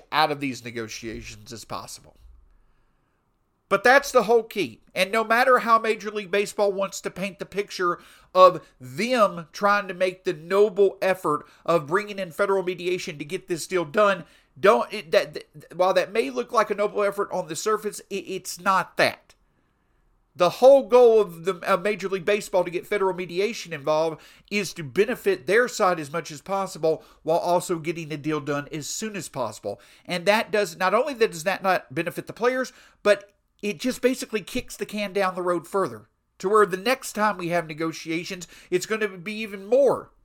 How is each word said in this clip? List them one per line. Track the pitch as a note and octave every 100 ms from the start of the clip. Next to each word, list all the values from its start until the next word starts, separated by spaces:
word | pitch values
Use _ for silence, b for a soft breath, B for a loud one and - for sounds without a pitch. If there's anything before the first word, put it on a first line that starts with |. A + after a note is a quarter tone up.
| -
out | C#3+ D#3
of | C#3+
these | C#3 A#2
negotiations | A#2 A#2 A2+ - A#2 A2 A2 A2 G#2+
as | A2+ -
possible. | G2+ - - D#2+ _ - - _ _ _ _ _ _ _ _ _ _ _ _ _
But | G3
that's | B3 C4+ C4+
the | B3+
whole | G3+ A#3
key. | A3 G#3+ D3+ G#2+ _ -
And | F#3+
no | A3 A3
matter | A3+ C4+ B3
how | A3 A3+
Major | A3 A3 G3+
League | G#3+ G3
Baseball | G3 G#3 - G3+
wants | F#3+ G3 -
to | G3+
paint | - G3 -
the | F3+
picture | F#3 G3+ - F3+ E3+ B B B
of | - F3+ E3 B _
them | B2+ C3 A3+ B3+ G3+ E3+ D#3
trying | - G3+ G#3 F#3+
to |
make | F3 F#3 F3+
the | -
noble | D#3+ D#3+ G3 G#3+ F#3+ G3 -
effort | F#3+ F#3 E3+ D3 - b -
of | E3+ C#3+
bringing | F3+ G#3 G3
in | F#3
federal | D3+ G3+ G3
mediation | F3+ F#3 F3 F3+ - D3+
to | D3
get | F3+ -
this | E3+ -
deal | F3+
done, | E3+ F3 G#3 F#3+ D#3 b b -
don't, | F3+ A#3+ -
it, | G#3+ D#3+
that, | F#3 D3
that, | D3 - D3+ - D#3
while | F3+
that | F#3 E3+
may | G#3 C4
look | B3 A#3+
like | A3+ G#3+
a | G3+
noble | G#3 F#3+
effort | G3+ G3+ G3+
on | F#3 E3
the | D#3+
surface, | - G#3+ G#3 - -
it, | G3
it's | - F#3 F3+ -
not | F3+ F#3+ E3 -
that. | C#3+ - _ _ _ _ _ _ _ _ _ _ _
The | - F3
whole | - B3+ C#4 G#3+
goal | A#3+ B3 A3
of | G3+ E3 E3
the, | F3
of | - F#3+
Major | F#3 A3 F#3+
League | F#3+
Baseball | D#3+ G#3 G3 F#3+
to | F3
get | E3+ -
federal | G#3 F#3+
mediation | F3+ F#3 F3 G#3 A3+ E3+
involved | D#3+ C#3 D#3 E3 D3+ B B _
is | G3+ F#3+
to | -
benefit | D3+ A#2+ A3 A#3 - F#3+ -
their | G#3 B3
side | - F#3+ F3+
as | D3
much | D#3 -
as | D3
possible | - G3 F#3+ F3+ D#3+ D3+ B B
while | D3 E3
also | F3 F3 F3 F3
getting | D#3 E3 D#3+
the | D3+
deal | C#3+ D3+
done | C#3 C#3+ C#3+
as | D#3 C#3
soon | - A3 G3+
as | C#3+
possible. | C#3 A#2 A2 G#2 G2+ b b -
And | F3+ F3
that | G#3 A3+
does, | G#3+ G3+ D#3+
not | F#3
only | G#3 D4 B3+
that | A3
does | E3+
that | D#3+ F3+
not | F#3+ F3+ -
benefit | C3+ E3+ E3 -
the |
players, | - A#3 B3+ B3+ b b b
but | G3+ G3+ - _ _ _
it | G#3 G#3
just | B3+ B3
basically | B3 B3+ B3+ A3
kicks | - B3 B3 -
the | G3+
can | G#3 G3+
down | F#3+ F#3+
the | F#3
road | F3+ F3 D3+
further | G3 F3 A2 - _ _ _
to | F#3
where | G#3+ G3+
the | F#3
next | G3+ B3+ -
time | - G#3 F#3+
we | F3
have | E3+ D#3+
negotiations, | D#3 D#3+ D#3 D#3+ D#3+ F3 F#3 E3+ B B
it's | F3+ F3+
gonna | G#3+ G#3+
be | F#3+ E3+
even | G#3+ A3 G3 G3
more | B3 C#4 C3+ - _